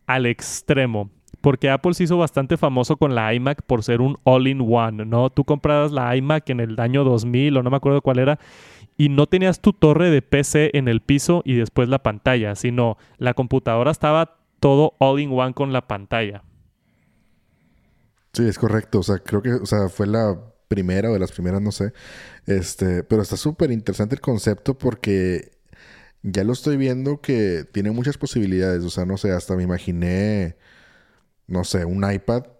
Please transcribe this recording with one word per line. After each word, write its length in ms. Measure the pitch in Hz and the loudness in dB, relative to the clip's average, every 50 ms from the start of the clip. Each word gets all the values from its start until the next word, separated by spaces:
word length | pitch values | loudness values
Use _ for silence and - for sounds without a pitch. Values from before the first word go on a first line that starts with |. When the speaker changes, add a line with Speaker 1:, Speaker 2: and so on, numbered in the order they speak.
| _ | _
Speaker 1:
al 220 | - 127 131 123 120 | -2 0 0 2 0
extremo. 840 | 117 - - - - - - - 147 135 131 120 113 104 101 101 _ _ _ _ - - | -2 -2 -6 -12 -12 -8 -2 0 2 2 2 0 -2 -4 -6 -8 _ _ _ _ -8 0
Porque 300 | - 143 131 - - 139 | 2 2 2 2 2 0
Apple 240 | 135 139 - 180 175 | 0 2 0 0 0
se 80 | - 180 | 0 0
hizo 140 | 156 180 175 | 0 2 2
bastante 400 | 165 - - 139 135 123 170 - | 0 0 0 -2 -2 0 0 0
famoso 400 | 160 143 131 127 120 - 156 - | 0 0 2 2 2 0 2 2
con 180 | 160 139 127 | 2 0 2
la 180 | 117 110 110 113 | 0 0 0 0
iMac 300 | 123 127 139 147 - - | 0 0 -2 -4 -4 -4
por 180 | - 127 113 | -2 -2 -2
ser 200 | 107 - 120 117 | 0 0 0 2
un 160 | 127 139 143 - - | 2 0 -2 0 2
all-in-one, 840 | 131 131 131 131 131 135 135 123 110 117 117 113 113 110 107 107 | 4 4 4 4 2 0 0 0 2 2 2 2 0 -4 -6 -6
¿no? 260 | 110 113 120 127 131 | -2 0 2 2 2
Tú 140 | - 147 139 | 0 0 0
comprabas 460 | - 147 143 - 151 147 147 147 156 | 0 0 0 0 0 2 2 0 0
la 240 | 147 135 123 120 123 | -2 -2 -2 0 -2
iMac 320 | 135 135 143 156 156 - - | 0 0 0 -2 -2 -2 -4
en 80 | 127 120 | -4 -4
el 200 | 117 113 110 117 | -4 -4 -4 -2
año 240 | 117 120 131 143 139 | -2 0 2 2 2
dos 220 | 131 120 113 110 | 2 2 2 0
mil 320 | 120 120 127 139 151 143 131 | 0 0 0 2 2 2 2
o 60 | 123 | 0
no 80 | 123 | 0
me 60 | 139 135 | 0 0
acuerdo 240 | - 139 139 143 | 0 2 0 2
cuál 180 | - 139 127 127 | 2 0 0 2
era 200 | 131 139 147 - - - - - - - - - - - _ - | 2 0 0 -2 -4 -16 -20 -20 -20 -20 -20 -20 -20 -10 _ 2
y 100 | 147 143 | 2 2
no 180 | 139 143 151 - | 4 4 2 4
tenías 340 | 185 185 190 190 165 - | 4 2 2 2 0 2
tu 100 | - 214 | 2 2
torre 380 | - - - 151 151 160 180 175 | 4 6 6 6 6 6 4 4
de 120 | 156 131 | 4 2
P 220 | - - 139 139 139 | 2 2 0 0 0
C 280 | - - 151 151 - - | 2 2 2 2 2 0
en 160 | 143 131 120 | 0 0 2
el 100 | 113 107 | 0 0
piso 420 | - - 139 139 - - 175 170 - | 2 2 0 2 2 2 0 0 0
y 100 | 135 127 | 0 0
después 320 | 120 113 107 - 135 123 120 | 0 0 0 0 0 0 2
la 160 | 135 131 - | 2 0 0
pantalla, 520 | 113 104 101 - 127 127 120 107 104 101 | -2 -4 -2 0 0 0 0 0 -2 -4
sino 420 | - - 123 120 123 120 113 104 - - _ _ - | -4 -4 -2 0 0 0 0 0 -4 -10 _ _ -6
la 160 | 123 123 123 | -4 -4 -2
computadora 580 | - 127 117 135 131 - 120 113 117 123 147 | -2 -2 0 0 -2 0 0 0 2 2 0
estaba 440 | 160 - - 151 156 160 165 - _ _ _ _ _ - | 0 0 0 2 2 2 0 -2 _ _ _ _ _ 2
todo 360 | - 139 139 143 156 - - - | 4 4 6 6 4 2 2 2
all-in-one 540 | 135 135 139 143 147 139 127 127 127 127 127 | 2 2 2 0 -2 -2 -2 -2 -2 -2 -2
con 180 | - 139 139 | -4 -4 -2
la 160 | 131 123 - - | -2 -4 -4 -6
pantalla. 560 | 107 98 98 - 120 117 110 101 101 98 - _ _ _ _ _ _ _ _ _ _ _ _ _ _ _ _ _ _ _ _ _ _ _ _ _ _ _ _ _ _ _ _ _ _ _ _ _ - | -10 -10 -8 -4 -4 -4 -4 -4 -8 -12 -18 _ _ _ _ _ _ _ _ _ _ _ _ _ _ _ _ _ _ _ _ _ _ _ _ _ _ _ _ _ _ _ _ _ _ _ _ _ -2
Speaker 2:
Sí, 120 | - 120 | 0 0
es 140 | 113 92 - | 0 0 0
correcto. 400 | 120 107 104 110 - - - 101 | 0 0 0 0 -2 0 -2 0
O 40 | 87 | 0
sea, 160 | - 98 90 | 0 -2 -4
creo 220 | - - 104 101 | -4 -2 -4 -2
que, 120 | 107 123 120 | 0 0 -2
o 120 | - 98 | -2 -2
sea, 220 | - 107 104 98 90 | -2 -2 0 -2 -2
fue 180 | - - 101 | -2 -4 -4
la 320 | 101 110 117 113 104 92 80 - - _ _ _ - | -2 0 0 0 0 -2 -4 -8 -20 _ _ _ -4
primera 420 | 107 98 92 90 92 98 104 117 | -4 -2 -2 0 0 0 0 0
o 40 | 110 | 0
de 60 | 95 | -2
las 120 | 92 - | -2 -4
primeras, 300 | - - 87 90 92 98 | -6 -6 -4 -2 -2 -2
no 100 | 104 104 | -2 -4
sé. 220 | - - 98 110 - - - - - - - - - - - | -4 -4 -6 -6 -6 -10 -20 -20 -20 -20 -20 -20 -20 -12 -4
Este, 580 | - 98 92 90 - - - 98 92 90 87 - | -2 -2 -2 -2 -4 -4 -2 -2 0 0 -2 -2
pero 160 | - 110 107 | 0 0 0
está 160 | 98 - 98 - | 0 0 -4 -4
súper 340 | - 151 156 - 170 139 | -4 -4 -2 0 -2 0
interesante 440 | 120 110 104 - 92 - 104 107 135 | -2 -4 -4 -6 -4 -4 -2 -4 -4
el 60 | - | -4
concepto 560 | - 139 120 104 - 110 101 - - - 131 - | -4 -2 -2 -2 0 -2 -2 -2 -2 -4 -4 -2
porque 720 | - 127 110 - - 107 98 95 92 92 90 80 - - _ _ _ _ - - - - - - - _ _ _ | -2 -4 -4 -2 -2 0 0 2 2 0 -2 -4 -6 -10 _ _ _ _ -20 -20 -20 -20 -20 -20 -20 _ _ _
ya 220 | - 98 90 98 98 | -10 -6 -4 -2 0
lo 80 | 113 | -2
estoy 240 | 127 - - 151 143 | -2 -2 -2 -2 -2
viendo 460 | 135 135 127 127 131 131 143 147 143 | 0 0 -2 -2 -2 -4 -4 -4 -4
que 420 | - - 131 113 107 95 87 80 - - | -4 -2 0 0 0 0 -2 -4 -6 -6
tiene 200 | - 104 98 107 | -6 -4 -2 -2
muchas 260 | 110 120 123 143 139 - | -2 -2 -2 -4 -4 -6
posibilidades. 640 | 143 - - 123 104 95 92 92 92 92 90 87 87 | -6 -4 -2 -2 0 0 0 0 0 0 0 -2 -4
O 60 | 87 | -4
sea, 160 | - 90 90 | -4 -4 -4
no 100 | 90 95 | -4 -4
sé, 160 | 92 - 101 | -4 -2 -2
hasta 240 | 92 87 - - 92 | -2 -2 -4 -4 -4
me 80 | 92 90 | -2 -2
imaginé, 920 | 90 90 90 - 92 87 85 87 87 90 92 101 107 107 101 92 82 - _ _ _ _ _ _ _ _ _ _ _ _ _ _ _ _ _ _ - | -2 -4 -4 -4 -6 -4 -4 -2 -2 -2 0 0 0 -2 -2 -4 -6 -8 _ _ _ _ _ _ _ _ _ _ _ _ _ _ _ _ _ _ -6
no 160 | 90 90 90 | -4 -4 -4
sé, 220 | - - 92 85 | -2 -4 -4 -2
un 240 | 85 90 98 98 101 | -2 -4 -2 -2 -2
iPad, 320 | 101 98 - - 120 123 127 - - _ | -2 -4 -2 -2 -4 -4 -4 -8 -20 _